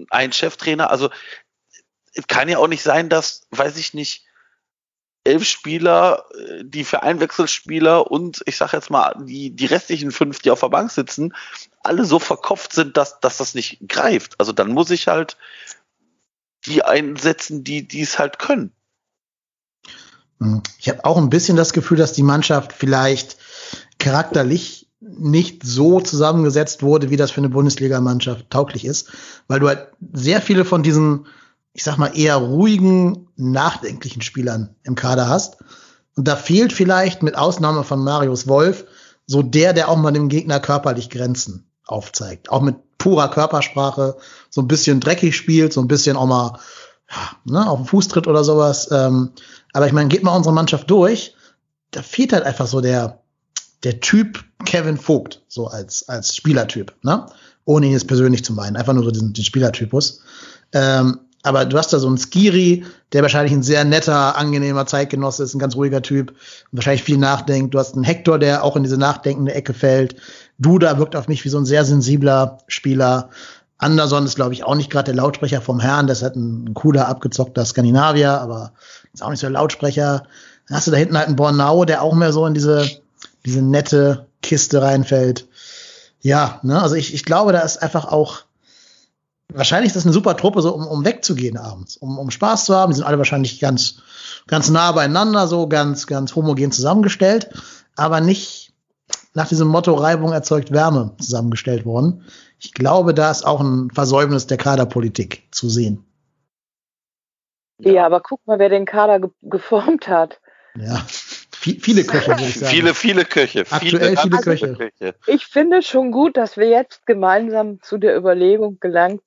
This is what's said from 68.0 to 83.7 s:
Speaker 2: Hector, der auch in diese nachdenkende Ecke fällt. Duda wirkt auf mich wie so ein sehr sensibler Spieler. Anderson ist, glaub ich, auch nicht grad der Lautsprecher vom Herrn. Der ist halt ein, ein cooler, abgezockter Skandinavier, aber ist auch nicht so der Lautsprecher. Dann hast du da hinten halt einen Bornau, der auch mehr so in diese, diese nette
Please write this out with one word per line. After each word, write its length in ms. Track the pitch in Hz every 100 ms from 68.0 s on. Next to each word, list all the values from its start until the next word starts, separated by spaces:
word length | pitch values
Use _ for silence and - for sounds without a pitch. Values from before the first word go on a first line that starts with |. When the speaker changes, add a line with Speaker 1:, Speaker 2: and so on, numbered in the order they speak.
Speaker 2:
Hector, 340 | 127 170 170 160
der 260 | 143 143
auch 120 | 143 143
in 60 |
diese 160 | 135 135
nachdenkende 560 | 139 139 143 139 139
Ecke 200 | 139 139
fällt. 420 | 120 139 131 131 - - - - -
Duda 400 | 139 185 170 143
wirkt 180 | 151 156
auf 120 | 127
mich 160 | 151
wie 40 | 139
so 100 | 143
ein 80 | 131
sehr 180 | 147
sensibler 720 | 139 143 123 143 139 135 131 131 -
Spieler. 640 | - 139 131 127 127 123 - - - _ -
Anderson 460 | 151 156 147 143
ist, 120 | 139 -
glaub 160 | 127
ich, 120 | 127
auch 100 | 127
nicht 160 | 147 143
grad 160 | 143 139
der 80 |
Lautsprecher 460 | 127 139 143 143 131
vom 200 | - 123
Herrn. 260 | 123 143 139
Der 80 |
ist 80 | 123
halt 120 | 127
ein, 300 | 127 117 113
ein 100 | 117
cooler, 340 | 107 151 139 127
abgezockter 560 | 127 135 - 127 -
Skandinavier, 760 | 117 - 120 131 151 147 143 139
aber 320 | 120 113 110 _ - - _
ist 100 | -
auch 80 | 107
nicht 100 | 147
so 60 | 139
der 60 |
Lautsprecher. 720 | 135 151 - 147 139 143 139 - - - _ -
Dann 80 | 147
hast 100 | 165
du 40 |
da 40 | 147
hinten 200 | 170 156
halt 100 | 156
einen 100 | 139
Bornau, 480 | 147 143 143 170
der 180 | 175 156
auch 120 | 156
mehr 180 | 165 165
so 140 | 156 160
in 80 |
diese, 340 | 151 147 147 143 - _ _ - _
diese 180 | 127 131
nette 640 | 131